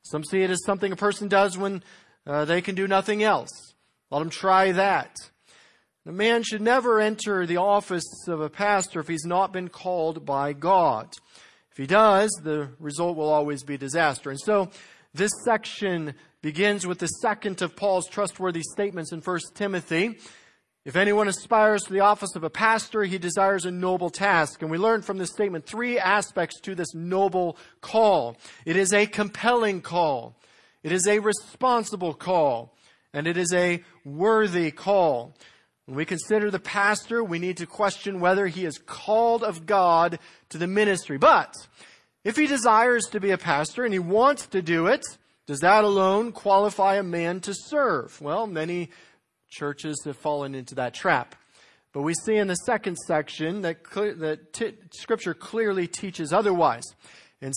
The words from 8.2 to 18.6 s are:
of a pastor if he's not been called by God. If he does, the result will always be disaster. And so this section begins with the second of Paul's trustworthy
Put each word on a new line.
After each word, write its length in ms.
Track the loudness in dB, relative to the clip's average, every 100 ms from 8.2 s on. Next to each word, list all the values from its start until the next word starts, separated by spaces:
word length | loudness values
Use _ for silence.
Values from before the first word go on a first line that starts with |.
| -8
of 140 | -4
a 80 | -6
pastor 500 | -2 2 2 0 -6
if 80 | -6
he's 160 | -6
not 300 | -2 0 0
been 160 | -2 -10
called 560 | -10 -6 -2 -2 -4 -4
by 260 | -2 -2
God. 560 | -4 2 4 4 2 -6 -18 _ -20 -20 _ _
If 60 | -12
he 80 | 2
does, 440 | 6 6 6 2 -2
the 280 | -4 -4 -6 -10
result 380 | -12 -4 -4 -2
will 140 | 0
always 340 | 2 0 -4
be 140 | -8 -10
disaster. 520 | -4 0 0 0 -8
And 80 | -8
so 320 | 0 0 0 -6 -20 -20 _
this 180 | -4 -4 -2 0
section 680 | -2 -2 -6 -4 -4 -6 -12 _ _
begins 440 | -8 0 0 0 -4
with 140 | -4
the 80 | -6
second 540 | -4 -4 -2 -6 -4
of 160 | -6 -4
Paul's 320 | 0 0 -2
trustworthy 540 | -4 -6 -4 -4 -4